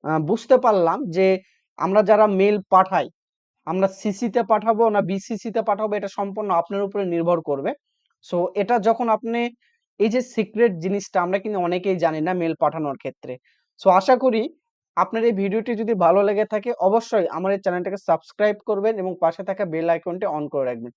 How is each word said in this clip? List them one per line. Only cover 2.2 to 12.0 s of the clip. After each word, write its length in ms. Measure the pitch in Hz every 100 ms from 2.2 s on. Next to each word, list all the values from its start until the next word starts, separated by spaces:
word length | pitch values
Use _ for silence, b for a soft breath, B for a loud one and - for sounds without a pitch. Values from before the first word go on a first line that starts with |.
| 214
মেইল 240 | 190 196 208 -
পাঠাই, 400 | 185 185 185 135 _ _ _ _ _ -
আমরা 200 | 180 190 190
সিসিতে 460 | 214 196 233 214 233
পাঠাবো 380 | 214 214 214 226
না 140 | 208
বিসিসিতে 580 | 165 196 - 220 233 208
পাঠাবো, 300 | 220 202 220
এটা 160 | 208 196
সম্পূর্ণ 380 | - 202 202 208
আপনার 280 | 170 170 196
উপরে 200 | 202 202 190
নির্ভর 340 | 170 165 175
করবে। 300 | 156 139 156 294 _ _ _ _ -
So, 120 | 180 180 202
এটা 200 | 196 240
যখন 280 | 202 226 233
আপনি, 320 | 220 226 233 240 233 _ _ _ _
এই 100 | 214
যে 120 | 240 247
সিক্রেট 460 | - 202 208 233 175
জিনিসটা 380 | 175 202 190 190
আমরা 200 | 175 196
কিন্তু 200 | 202 202
অনেকেই 380 | 175 180 190
জানি 240 | 185